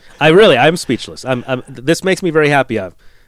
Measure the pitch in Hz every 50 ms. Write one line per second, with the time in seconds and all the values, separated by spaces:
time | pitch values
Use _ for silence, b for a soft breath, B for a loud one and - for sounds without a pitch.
0 | b b b - 143 156 160 190 220 190 143 120 131 156 170 175 - - 123 107
1 | - - 82 - - 123 131 123 113 - 131 127 - - 127 123 120 143 165 -
2 | - 190 185 - 190 175 151 156 151 147 147 139 127 - 117 107 95 90 - _
3 | - - - _ _